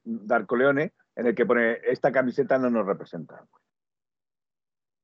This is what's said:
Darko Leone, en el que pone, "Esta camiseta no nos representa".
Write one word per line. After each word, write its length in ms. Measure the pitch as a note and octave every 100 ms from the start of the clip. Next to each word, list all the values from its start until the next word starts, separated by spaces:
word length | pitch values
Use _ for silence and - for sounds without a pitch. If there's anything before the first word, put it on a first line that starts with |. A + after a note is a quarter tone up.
Darko 540 | A2+ A2+ G#2+ A#2+ G2 A#2+
Leone, 340 | C#3 C#3 F3 - _ -
en 120 | A#2+
el 60 |
que 120 | - G#2+
pone, 340 | A#2+ A2+ -
"Esta 280 | A#2+ B2+ D3
camiseta 460 | C3 B2+ C#3 B2 C3+
no 100 | B2
nos 160 | A2+ G2
representa". 640 | E2+ E2+ E2+ D2 - - _ _ _ _ _ _ _ _ _ _ _ _ _ _ _